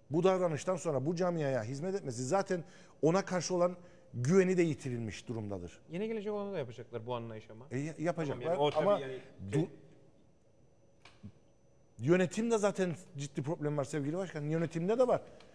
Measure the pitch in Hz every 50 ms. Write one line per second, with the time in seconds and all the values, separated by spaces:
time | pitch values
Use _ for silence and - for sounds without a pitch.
0 | - - 135 170 170 190 185 185 180 170 151 135 - 185 190 156 - 170 147 127
1 | 131 156 185 165 185 180 175 165 147 139 131 120 107 113 139 139 156 190 190 196
2 | 160 143 113 117 131 127 175 196 190 - 185 175 - - - - - - - -
3 | - 156 170 196 190 - 185 180 - - 185 175 175 180 180 - - - - -
4 | - - - 117 120 135 180 196 185 185 185 175 170 165 139 - - 135 123 117
5 | 117 107 92 - - - 117 113 107 101 98 92 87 85 - - - - 156 180
6 | 214 220 226 214 196 214 208 208 202 202 196 165 131 117 113 123 110 - 120 113
7 | 110 120 123 117 117 113 110 110 104 - 110 110 131 151 120 131 147 160 151 160
8 | 151 175 165 170 160 139 127 120 123 160 175 139 147 147 - 151 170 196 208 175
9 | 139 131 131 127 - - - - 95 98 104 156 175 - - - - - - -
10 | - - _ _ _ _ _ _ _ _ _ _ - _ _ _ _ _ _ _
11 | _ - - - - - - - - _ _ _ _ _ _ _ - _ _ -
12 | 113 143 175 185 185 175 - 208 233 233 233 214 202 202 190 196 185 180 160 -
13 | - - - 139 143 143 - 170 127 143 175 156 147 147 147 147 135 - - 156
14 | 139 147 156 185 196 170 - 151 147 151 156 165 170 151 - 170 170 190 226 240
15 | 254 240 185 - - - - - - -